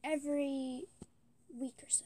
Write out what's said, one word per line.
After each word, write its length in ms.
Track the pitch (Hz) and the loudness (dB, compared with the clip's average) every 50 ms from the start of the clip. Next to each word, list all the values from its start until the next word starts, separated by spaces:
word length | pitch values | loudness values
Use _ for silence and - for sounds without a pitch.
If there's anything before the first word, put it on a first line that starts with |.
| - | 0
every 840 | 285 311 294 277 285 294 285 285 277 277 269 262 262 254 254 - - - - - _ _ _ _ - - _ _ _ | 0 0 0 2 2 2 2 2 2 0 -2 -2 -4 -4 -6 -8 -12 -14 -20 -20 _ _ _ _ -20 -20 _ _ _
week 340 | - 233 262 254 - - - | -8 -8 -8 -8 -8 -12 -2
or 60 | - | 2
so. 160 | - - - | 2 2 2